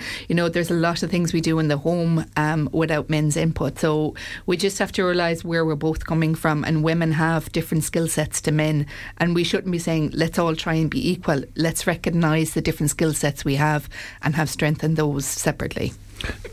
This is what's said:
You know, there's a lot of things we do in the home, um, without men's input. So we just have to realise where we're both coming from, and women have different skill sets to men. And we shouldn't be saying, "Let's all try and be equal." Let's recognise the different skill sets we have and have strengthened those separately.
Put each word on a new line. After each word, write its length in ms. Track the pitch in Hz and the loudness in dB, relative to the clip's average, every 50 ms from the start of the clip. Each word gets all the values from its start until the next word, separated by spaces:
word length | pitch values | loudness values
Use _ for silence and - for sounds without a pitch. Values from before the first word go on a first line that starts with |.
| - - - - - - | -6 -8 -10 -8 -4 -2
You 80 | - | 0
know, 140 | 170 170 170 | 2 2 2
there's 200 | 165 170 170 165 | 2 0 0 0
a 20 | 175 | 2
lot 300 | 170 165 170 170 165 - | 2 2 2 0 0 -2
of 60 | 160 | -2
things 200 | - 175 175 165 | 0 0 0 2
we 80 | - 165 | 2 0
do 180 | 156 160 160 160 | 2 2 2 2
in 100 | 160 151 | 2 2
the 80 | 147 143 | 2 2
home, 480 | 143 165 175 175 170 165 165 160 - - - | 0 0 0 2 2 2 2 2 0 0 0
um, 320 | 156 151 151 156 160 151 - - | 0 2 2 2 0 0 0 0
without 360 | 160 165 156 160 151 127 - | 0 0 2 0 0 0 0
men's 280 | 160 151 151 151 147 - | 2 2 2 2 2 2
input. 420 | - 165 156 - 156 131 - - | 2 0 0 0 -2 -2 -2 0
So 360 | - 160 151 151 156 147 - - - - - - - | 0 0 2 2 0 -2 -4 -6 -10 -12 -12 -8 -4
we 120 | - 180 175 | -2 0 0
just 200 | 190 196 196 - | 0 0 0 0
have 120 | 202 185 - | -2 -2 0
to 100 | - 190 | 0 0
realise 400 | 180 180 180 175 170 170 165 - | 2 2 2 2 0 0 -2 -2
where 180 | 175 165 165 165 | -2 0 2 2
we're 100 | 160 156 | 2 0
both 300 | 147 156 160 160 - - | 0 0 0 0 -2 -2
coming 300 | - 170 160 165 156 160 | 0 0 2 2 2 2
from, 300 | - - 165 151 151 - | 2 2 2 2 2 0
and 180 | - 160 156 151 | 0 2 2 2
women 300 | 160 160 165 165 160 156 | 2 2 2 2 2 2
have 360 | 156 160 160 165 160 151 - - | 2 2 2 2 0 -2 -2 -4
different 320 | 170 165 - - 160 151 | -4 -2 0 0 -2 0
skill 220 | - - 175 165 160 | 0 0 -2 -2 0
sets 320 | - - 156 - - - | 0 -2 -2 -2 -2 -4
to 100 | - - | -2 0
men. 360 | 151 156 156 156 156 147 147 147 - - - - - - | 2 2 2 2 2 0 0 -2 -6 -12 -14 -10 -4 -2
And 140 | 165 175 175 | 0 2 2
we 100 | 175 175 | 2 2
shouldn't 260 | 170 - 190 - 185 | 2 0 -2 0 -2
be 80 | 180 165 | -2 -2
saying, 320 | 170 175 165 160 151 143 - | 0 0 0 2 0 0 0
"Let's 240 | - 165 165 165 - | 0 0 0 2 2
all 180 | 170 170 160 | 2 2 0
try 180 | 160 - 175 160 | 0 -2 0 0
and 160 | 160 160 147 | 2 0 0
be 220 | - 135 - 165 | 0 0 0 0
equal." 320 | 180 180 - - 156 139 131 - - | 0 0 0 0 0 0 -2 -4 -4
Let's 320 | - 156 165 156 - - - | -2 -2 0 0 -2 -2 -2
recognise 680 | 170 165 - - 170 170 170 156 156 160 160 151 - | -2 -2 0 0 2 2 4 4 4 2 2 0 0
the 60 | 165 | -2
different 280 | 156 160 156 - - 139 | 0 0 0 0 0 0
skill 240 | - - 175 160 147 | 0 2 0 0 0
sets 320 | - - 147 143 - - | 0 0 -2 -2 -2 -2
we 100 | 147 139 | 0 2
have 320 | 135 151 151 151 151 147 - - - - - - - | 2 2 2 2 0 -2 -6 -12 -14 -14 -14 -10 -4
and 140 | - 151 151 | -2 0 0
have 140 | 156 156 143 | 2 0 0
strengthened 480 | - - 165 151 156 - - 156 160 151 | 0 0 0 0 0 0 0 0 2 2
those 280 | 156 147 143 139 139 | 2 0 0 -2 -4
separately. 680 | - - - - 165 143 - - - - - - 127 - - - - - - - - - - - - | -4 -4 -2 -2 -2 -2 -2 -4 -6 -4 -4 -4 -4 -6 -8 -14 -18 -14 -10 -8 -8 -8 -10 -12 -14